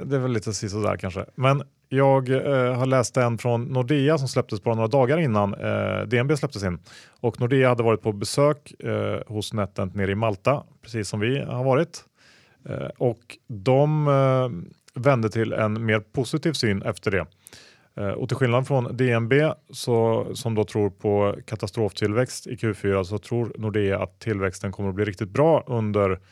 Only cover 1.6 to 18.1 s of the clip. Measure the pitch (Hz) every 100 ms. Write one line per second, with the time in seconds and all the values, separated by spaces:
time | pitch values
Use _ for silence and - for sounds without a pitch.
1.6 | 139 _ _ 135 139 135 131 135 - 135
2.6 | 127 127 131 131 117 131 120 117 123 120
3.6 | 123 127 123 147 139 160 131 135 117 107
4.6 | 120 113 113 139 123 160 147 107 101 101
5.6 | 107 107 101 101 101 120 139 151 107 101
6.6 | 95 85 - - - _ 120 - 123 135
7.6 | 127 120 113 110 117 101 - - 147 147
8.6 | - - 120 107 104 101 - 107 98 110
9.6 | 95 - 95 104 98 101 113 98 - 143
10.6 | - _ - 113 98 107 110 139 - 120
11.6 | 131 131 131 - - _ _ _ _ _
12.6 | - - 67 - 127 117 - - - 107
13.6 | 98 131 151 151 147 135 135 131 127 85
14.6 | - - _ - 127 127 110 113 110 -
15.6 | 107 110 113 110 - - 120 156 165 147
16.6 | 113 98 120 - 110 98 82 _ - -
17.6 | - _ _ - 101